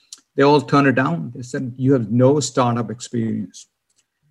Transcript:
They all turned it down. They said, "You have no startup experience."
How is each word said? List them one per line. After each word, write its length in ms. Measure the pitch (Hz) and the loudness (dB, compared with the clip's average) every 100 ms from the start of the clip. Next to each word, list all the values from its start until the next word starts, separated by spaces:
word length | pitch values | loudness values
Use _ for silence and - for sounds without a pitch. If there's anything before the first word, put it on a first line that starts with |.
| _ - _ | _ -20 _
They 80 | - | 2
all 180 | 143 147 | 4 4
turned 280 | 123 143 139 | 2 2 2
it 80 | 123 | 2
down. 360 | 135 170 147 | 0 -4 -8
They 80 | 127 | -12
said, 320 | 123 143 131 127 | -12 -10 -8 -4
"You 160 | 131 | 0
have 180 | 135 104 | 0 0
no 300 | 120 127 151 | 2 4 2
startup 500 | 143 - 123 117 107 | 0 0 0 0 -4
experience." 760 | 110 - 120 113 107 98 - - _ _ _ _ _ _ | -10 -8 -6 -4 -6 -8 -14 -20 _ _ _ _ _ _